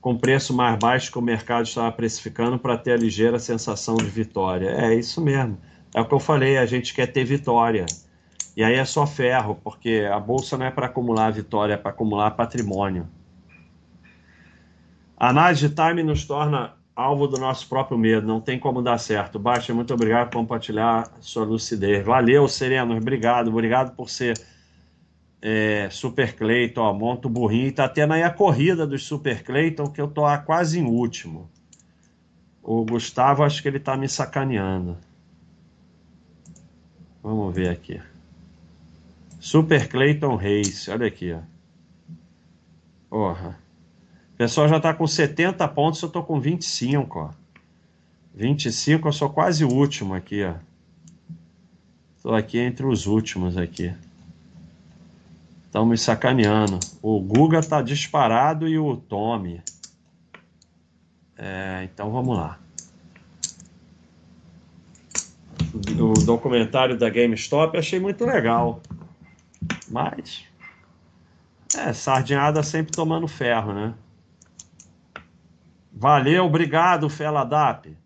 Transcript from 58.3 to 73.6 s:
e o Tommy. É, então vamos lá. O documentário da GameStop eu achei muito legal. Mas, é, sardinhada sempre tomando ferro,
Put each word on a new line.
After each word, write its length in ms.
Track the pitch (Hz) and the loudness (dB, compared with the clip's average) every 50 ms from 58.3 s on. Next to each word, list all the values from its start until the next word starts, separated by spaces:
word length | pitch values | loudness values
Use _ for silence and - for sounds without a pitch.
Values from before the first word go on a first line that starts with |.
| 113 117 131 151 160 156 160 | 4 4 2 2 0 0 -2
e 140 | 160 160 156 | 0 0 0
o 160 | 156 147 127 | 0 -2 -4
Tommy. 640 | - - _ 107 101 104 113 117 107 95 87 85 85 - - - - - - _ _ _ _ _ _ _ _ _ - _ _ _ _ _ _ _ _ _ _ _ _ _ _ _ _ _ _ _ - | -6 -8 _ -6 -4 -2 -2 -4 -4 -6 -8 -10 -12 -14 -16 -18 -18 -20 -20 _ _ _ _ _ _ _ _ _ -20 _ _ _ _ _ _ _ _ _ _ _ _ _ _ _ _ _ _ _ -14
É, 440 | 107 95 95 92 95 95 95 92 92 | -12 -10 -8 -8 -8 -6 -8 -8 -8
então 260 | 92 - - 101 107 110 | -10 -10 -8 -8 -6 -4
vamos 240 | 127 127 127 120 95 | -2 -2 -2 -2 -2
lá. 200 | 80 76 80 - - - - - - - _ - _ - _ - - - _ - - - - - - - _ - - _ - _ _ _ _ _ _ - - - - - - - - - _ - _ _ - - _ _ - - - - - _ - - - - - - - 110 101 101 110 110 | -4 -6 -10 -14 -20 -20 -20 -20 -20 -20 _ -20 _ -20 _ -20 -20 -20 _ -12 -12 -12 -12 -16 -20 -20 _ -20 -20 _ -20 _ _ _ _ _ _ -20 -20 -20 -20 -20 -20 -20 -20 -20 _ -20 _ _ -20 -20 _ _ -10 -10 -10 -10 -20 _ -20 -20 -6 -6 -6 -4 -4 -6 -6 -4 0 2
O 140 | 113 110 110 107 107 | 2 4 6 6 6
documentário 720 | 101 117 117 - 135 123 120 110 110 117 131 131 127 127 110 | 4 2 2 2 0 2 2 2 2 2 2 2 2 2 2
da 120 | 117 113 | 0 0
GameStop 640 | 104 117 120 120 113 107 - - - 143 160 160 160 | 4 4 4 4 2 -2 -4 -2 2 2 2 2 2
eu 60 | 175 | -2
achei 180 | 156 - - 185 | -2 -2 -2 -2
muito 240 | 185 202 196 196 233 | -2 -2 -2 -2 -2
legal. 580 | 240 269 196 120 117 117 117 120 117 113 - - - - - - - - _ - - _ _ _ _ _ _ - 85 - - - - | 0 2 2 2 2 2 2 2 0 -2 -6 -12 -18 -18 -18 -18 -20 -20 _ -20 -20 _ _ _ _ _ _ -8 -8 -8 -8 -10 -10
Mas, 560 | - 120 - - - - - - - - - - _ _ - - - _ _ _ _ _ _ _ _ _ _ _ _ _ _ _ _ _ _ _ - - | -4 -4 -4 -4 -4 -8 -14 -14 -16 -18 -20 -20 _ _ -20 -20 -20 _ _ _ _ _ _ _ _ _ _ _ _ _ _ _ _ _ _ _ -6 -4
é, 140 | - 139 | -4 -4
sardinhada 720 | 117 - - - 135 131 127 117 143 139 139 151 151 156 147 | -6 -4 -2 0 0 0 2 0 0 2 2 2 2 2 -2
sempre 300 | 151 - 160 160 156 - | 0 -2 -4 -4 -4 -4
tomando 340 | - 165 160 160 165 170 156 | -4 -2 -2 -2 -2 -4 -6
ferro, 460 | - - - 120 120 113 | -6 -2 0 0 0 0